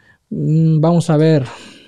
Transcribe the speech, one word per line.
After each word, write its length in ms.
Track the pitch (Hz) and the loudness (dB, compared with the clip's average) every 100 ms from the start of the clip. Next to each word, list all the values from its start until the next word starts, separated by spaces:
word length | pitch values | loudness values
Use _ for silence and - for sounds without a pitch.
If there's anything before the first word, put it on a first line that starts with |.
| _ _ _ | _ _ _
Mm, 520 | 156 147 160 160 156 | -8 -2 0 2 2
vamos 280 | 156 170 165 | 2 0 0
a 80 | 151 | 0
ver, 300 | 160 151 127 - - - | 2 0 -2 -12 -20 -20